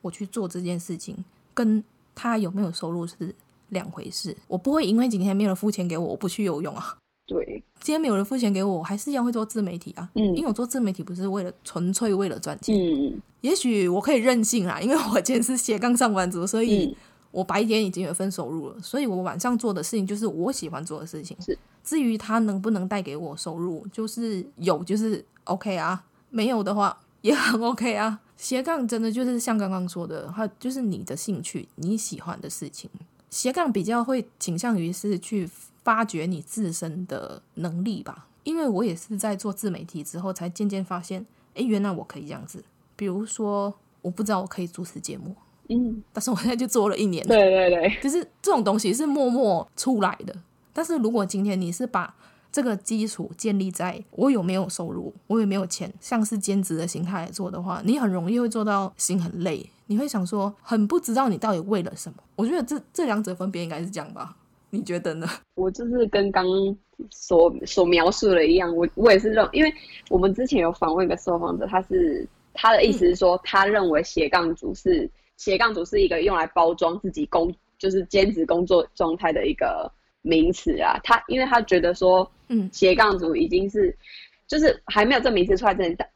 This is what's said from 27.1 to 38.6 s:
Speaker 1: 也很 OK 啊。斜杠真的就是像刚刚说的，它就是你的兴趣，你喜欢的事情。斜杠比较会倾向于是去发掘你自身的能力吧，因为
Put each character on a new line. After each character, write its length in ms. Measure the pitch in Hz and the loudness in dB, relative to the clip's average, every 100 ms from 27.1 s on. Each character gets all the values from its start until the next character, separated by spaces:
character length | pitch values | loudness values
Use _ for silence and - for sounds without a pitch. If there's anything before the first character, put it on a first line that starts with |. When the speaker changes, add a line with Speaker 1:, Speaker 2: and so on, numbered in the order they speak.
| _ | _
Speaker 1:
也 120 | 208 | 2
很 300 | 294 - 240 | 4 2 2
OK 320 | 233 247 240 | 0 0 -2
啊。 240 | 208 220 214 _ _ | 0 -2 -4 _ _
斜 240 | - 254 | -4 -4
杠 260 | 269 330 240 | -2 -2 -2
真 120 | 233 | -2
的 120 | 226 | -2
就 120 | 226 | -2
是 140 | 254 240 | -2 -2
像 180 | 233 220 | -2 -2
刚 140 | 196 | -2
刚 180 | 185 180 | -4 -4
说 160 | 175 | -6
的， 240 | 170 156 - | -8 -10 -10
它 100 | 185 214 - | -6 -8 -6
就 140 | 254 | -8
是 100 | 269 | -4
你 220 | 233 180 | -4 -4
的 120 | 175 147 | -6 -10
兴 240 | - 190 | -6 -6
趣， 280 | 175 151 - - | -6 -10 -12 -8
你 200 | 160 220 | -4 -4
喜 240 | - - | -4 -10
欢 200 | 175 - | -10 -12
的 100 | - | -12
事 180 | - 143 | -12 -12
情。 220 | - - - - _ _ | -14 -18 -20 -20 _ _
斜 240 | - 254 | -4 -4
杠 200 | 269 320 | -2 0
比 120 | 202 | 0
较 180 | 180 233 | 0 0
会 240 | 233 262 - _ | 0 -2 -4 _
倾 180 | - 170 | -6 -4
向 180 | 247 208 | -2 0
于 160 | 165 | -2
是 240 | 185 208 180 | -4 -4 -4
去 320 | - 208 170 - - _ | -4 -4 -6 -10 -20 _
发 200 | - 220 | 0 0
掘 220 | 220 165 165 | 0 -2 -4
你 140 | 175 | -4
自 320 | 170 - 196 | -8 -6 -4
身 340 | 165 160 160 180 | -4 -8 -8 -8
的 340 | 135 - - _ | -10 -10 -16 _
能 300 | - 170 165 | -8 -6 -4
力 180 | 196 202 | -4 -4
吧， 240 | - 131 - _ | -8 -16 -20 _
因 140 | - | -6
为 120 | 330 | -2